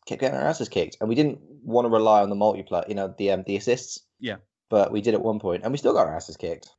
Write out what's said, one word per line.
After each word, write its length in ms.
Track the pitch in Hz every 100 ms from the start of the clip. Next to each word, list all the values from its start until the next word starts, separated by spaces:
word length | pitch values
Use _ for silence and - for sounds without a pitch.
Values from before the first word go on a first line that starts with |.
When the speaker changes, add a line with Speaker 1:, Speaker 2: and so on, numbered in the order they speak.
| -
Speaker 1:
kept 160 | 120
getting 160 | 135 135
our 80 | 151
asses 240 | 160 113
kicked, 280 | 95 82 -
and 80 | 110
we 60 | 117
didn't 240 | 151 120 - -
wanna 260 | - 117 120
rely 320 | 113 110 107
on 80 | 101
the 60 | 101
multiplayer, 520 | 104 98 95 87 -
you 60 | 101
know, 180 | 95 -
the, 140 | 98
um, 120 | 92 92
the 80 | 101
assists. 440 | 123 127 - - _ _
Speaker 2:
Yeah. 160 | 123 98 _ _ _
Speaker 1:
But 220 | 107 98
we 100 | 107
did 120 | 110
at 80 | 107
one 180 | 113 107
point, 240 | 95 90
and 80 | 107
we 60 | 147
still 160 | -
got 140 | - 85
our 80 | 80
asses 220 | - -
kicked. 320 | 85 82 -